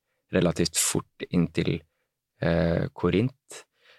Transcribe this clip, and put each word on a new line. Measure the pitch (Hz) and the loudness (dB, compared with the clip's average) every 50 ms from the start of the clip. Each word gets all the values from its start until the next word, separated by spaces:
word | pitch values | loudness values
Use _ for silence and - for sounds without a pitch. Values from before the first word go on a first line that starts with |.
| _ _ _ _ _ - | _ _ _ _ _ -2
relativt | 90 92 87 85 82 - 85 82 - - | 0 2 2 2 2 0 -2 -2 0 -2
fort | - - - - - _ _ - - - | -2 0 -2 -4 -6 _ _ -14 -10 -2
inn | - 90 82 80 | 0 0 0 0
til, | - 87 90 92 92 85 - _ _ _ _ _ _ _ _ _ _ - | 0 -2 -2 -2 -4 -6 -8 _ _ _ _ _ _ _ _ _ _ -4
eh, | - 85 85 85 85 85 85 90 92 92 - | -2 0 2 2 2 2 0 0 -2 -4 -6
Korint. | - - 87 85 95 120 131 - _ _ - - - - _ _ _ _ - - | -2 -2 0 2 2 0 0 -4 _ _ -20 -20 -20 -20 _ _ _ _ -20 -20